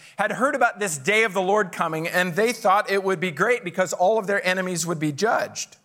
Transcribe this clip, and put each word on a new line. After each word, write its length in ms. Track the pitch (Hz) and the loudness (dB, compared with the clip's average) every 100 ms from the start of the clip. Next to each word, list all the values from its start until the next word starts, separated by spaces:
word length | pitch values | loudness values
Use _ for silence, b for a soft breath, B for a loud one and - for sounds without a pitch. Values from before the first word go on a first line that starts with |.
| B B | B B
had 140 | 208 | -4
heard 220 | 175 262 | 0 0
about 240 | 277 240 196 | 2 2 0
this 200 | 202 151 | -4 -4
day 260 | 135 214 | 0 2
of 80 | 220 | 2
the 80 | 190 | 0
Lord 320 | 185 208 190 | 2 2 0
coming, 340 | - 170 160 165 | -2 -4 -2 -2
and 280 | 180 185 | 0 0
they 180 | 165 226 | 0 0
thought 380 | 233 196 196 202 | 2 2 2 2
it 120 | 196 | 0
would 160 | 190 185 | 0 -2
be 120 | 180 | -2
great 340 | 147 214 240 | 0 0 0
because 280 | 175 185 185 | -2 -2 -2
all 260 | - 180 220 | 2 2 2
of 80 | 190 | 0
their 200 | 202 180 | 0 0
enemies 400 | 185 185 175 170 | 0 -2 -4 -4
would 120 | 160 | -2
be 120 | 151 | -4
judged. 680 | 139 214 247 107 - - - | 0 0 0 -2 -8 -14 -16